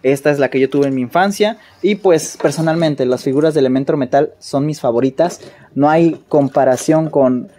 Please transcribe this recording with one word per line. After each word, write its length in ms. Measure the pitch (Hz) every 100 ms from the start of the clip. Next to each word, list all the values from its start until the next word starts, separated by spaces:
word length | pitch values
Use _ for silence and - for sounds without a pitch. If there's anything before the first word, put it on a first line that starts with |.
Esta 280 | 131 139 151
es 80 | 147
la 120 | 131
que 100 | 135
yo 80 | 135
tuve 200 | 143 139
en 60 |
mi 60 | 131
infancia. 560 | 120 - 196 202 208 233 - _
Y 140 | 190
pues, 420 | 202 190 160 - -
personalmente, 680 | 156 143 160 160 160 139 127
las 160 | 123
figuras 320 | 143 135 160
de 60 | 156
Elementor 360 | 131 131 139 151
Metal 380 | 127 139 151 -
son 280 | - 139 147
mis 140 | 151
favoritas. 600 | 131 117 131 131 175 - - - -
No 140 | 131 147
hay 340 | 160 165 139 _
comparación 800 | 151 135 143 131 127 - 160 160
con, 420 | 151 131 123 -